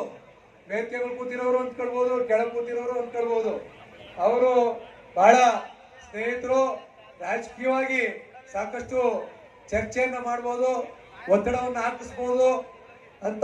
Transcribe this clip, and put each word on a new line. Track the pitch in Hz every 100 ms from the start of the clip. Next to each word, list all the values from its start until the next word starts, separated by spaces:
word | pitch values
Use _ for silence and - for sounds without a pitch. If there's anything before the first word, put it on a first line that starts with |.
| - - - - - - 175
ವೇದಿಕೆಗಳು | 208 233 247 247 247
ಕೂತಿರೋರು | 247 247 254 254
ಅಂದ್ಕೊಳ್ಬೋದು, | 254 - 247 247 247 254 240
ಕೆಳಗೆ | 220 233 233
ಕೂತಿರೋರು | 240 240 240 240
ಅಂದ್ಕೊಳ್ಬೋದು, | 233 240 233 226 214 - - - - - - - 190
ಅವರು | 240 254 247 233 226 - - - 175
ಬಹಳ | 202 254 247 214 - - - - -
ಸ್ನೇಹಿತರು, | - 233 247 247 262 262 - - - - - 175
ರಾಜಕೀಯವಾಗಿ | 233 - 233 262 262 262 262 220 - - - -
ಸಾಕಷ್ಟು | 196 214 247 - 254 240 202 - - - - -
ಚರ್ಚೆಯನ್ನ | 214 214 240 254 254 240
ಮಾಡ್ಬೋದು, | 240 240 240 254 247 - - - - -
ಒತ್ತಡವನ್ನು | 202 220 247 247 240 233
ಹಾಕಿಸ್ಬೋದು | 247 240 - 247 247 254 247 - - - - - - 196
ಅಂತ | 214